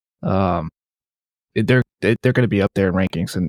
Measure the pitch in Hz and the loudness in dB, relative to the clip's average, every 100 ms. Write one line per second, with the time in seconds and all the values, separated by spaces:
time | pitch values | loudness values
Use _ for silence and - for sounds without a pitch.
0 | _ _ - 95 92 - 80 - _ _ | _ _ -2 0 0 -2 -6 -12 _ _
1 | _ _ _ _ _ - 113 160 - _ | _ _ _ _ _ -2 2 2 0 _
2 | 101 117 127 127 113 101 98 - 95 92 | -2 0 0 2 2 2 0 0 0 0
3 | 92 85 - 92 | -2 -4 -6 -4